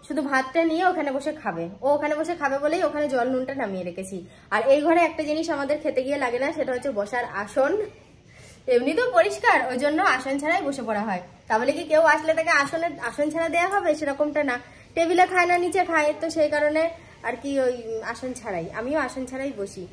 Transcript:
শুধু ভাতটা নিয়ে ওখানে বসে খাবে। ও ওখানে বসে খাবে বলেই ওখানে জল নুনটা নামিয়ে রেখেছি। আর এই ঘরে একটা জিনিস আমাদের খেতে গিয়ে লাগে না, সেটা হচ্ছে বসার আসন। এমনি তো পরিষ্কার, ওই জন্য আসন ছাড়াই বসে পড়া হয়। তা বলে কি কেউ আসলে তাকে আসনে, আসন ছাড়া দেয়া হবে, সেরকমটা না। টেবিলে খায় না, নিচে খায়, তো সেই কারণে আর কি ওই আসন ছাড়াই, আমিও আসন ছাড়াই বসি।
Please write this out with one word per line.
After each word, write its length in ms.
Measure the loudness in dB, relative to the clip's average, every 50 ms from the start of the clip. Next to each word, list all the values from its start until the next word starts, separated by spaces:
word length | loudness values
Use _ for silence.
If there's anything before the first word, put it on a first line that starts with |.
| _
শুধু 140 | -6 -4 -4 -2 0
ভাতটা 320 | 0 0 0 0 0 2 2 2
নিয়ে 140 | 2 2 2 2 2
ওখানে 180 | 0 -2 -2 -4
বসে 160 | -4 -4 -4 -6 -4 -6
খাবে। 220 | -6 -4 -4 -6 -8 -8 -4 0
ও 20 | 2 2
ওখানে 180 | 2 2 0 0 -2
বসে 140 | -2 -4 -2 -2
খাবে 160 | 0 -2 0 0 0
বলেই 180 | 0 0 2 0 0
ওখানে 180 | 0 0 -2 0 0
জল 120 | 0 0 0 0
নুনটা 200 | -2 -2 -4 -4 -4 -4
নামিয়ে 220 | -4 -4 -6 -6 -8
রেখেছি। 280 | -8 -8 -10 -8 -10 -12 -12 -14 -20 -20 -10 -2 -2
আর 60 | 0 4 6 4
এই 80 | 6 6
ঘরে 140 | 4 4 6 4 2
একটা 140 | 2 -2 -2 -2
জিনিস 180 | -2 -2 -2 -2 -2
আমাদের 200 | -4 0 -2 -2 -2 -2
খেতে 160 | -2 -2 -2 -2
গিয়ে 120 | -2 -2 0 0
লাগে 140 | -2 0 0 -2
না, 40 | -2 -2
সেটা 140 | -2 -2 -2 -2
হচ্ছে 160 | -4 -4 -4 -2 -2
বসার 260 | -4 -2 -2 -4 -4 -4 -6 -8 -8
আসন। 300 | -4 0 2 2 2 2 0 -2 -6 -8 -18 -20 -20 -20 -20 _ -20 -20 -20 -20 -20 -20 -14 -2 2 2
এমনি 180 | 4 4 2 2 2
তো 60 | 0 4 4
পরিষ্কার, 420 | 4 4 4 0 0 2 4 4 4 4 2
ওই 80 | -2 0 0
জন্য 140 | 0 2 2 2 2 2
আসন 180 | 2 0 -2 -4 -2
ছাড়াই 220 | 2 2 2 2 2 -2
বসে 140 | -4 -4 -4 -2
পড়া 140 | -2 -2 -2 -2
হয়। 140 | -4 -4 -6 -10 -20 -20 -4 0
তা 60 | 0 2
বলে 120 | 2 2 0
কি 80 | -2 -2 2
কেউ 120 | 4 6 6 6 4
আসলে 180 | 4 4 0 0 2
তাকে 140 | 2 2 4 2 2
আসনে, 260 | 2 -2 -4 -4 -4 -6 -6 -8 -8
আসন 180 | -2 -2 -2 -2 0
ছাড়া 160 | -2 -2 0 0
দেয়া 140 | 0 0 2 0
হবে, 160 | 0 2 2 0 0
সেরকমটা 440 | 0 -4 -2 0 -2 0 0 0 0 0
না। 60 | -2 -4 -6 -12 -20 -20 -20 -8 -2
টেবিলে 300 | 0 0 2 4 4 4 4 4
খায় 160 | 2 2 4
না, 60 | 2 2 2
নিচে 180 | 0 0 0 0 2
খায়, 200 | 2 2 2 2 0 -2
তো 60 | -4 -4 0
সেই 120 | 0 0 2 2
কারণে 280 | 2 0 2 2 2 0 0 -2 -6 -18 -20 -20 -10 -6
আর 80 | -6 -6 -6 -6
কি 80 | -4 -2 0 0
ওই 100 | 0 0 -2 -6 -8 -8 -6 -6 -8 -8
আসন 180 | -8 -8 -8 -8 -8
ছাড়াই, 260 | -8 -6 -6 -6 -6 -6 -8 -8
আমিও 200 | -6 -2 -2 -2 -2
আসন 160 | -4 -6 -8 -10 -8
ছাড়াই 220 | -8 -6 -6 -6 -6 -6
বসি। 240 | -8 -8 -8 -14 -14 -14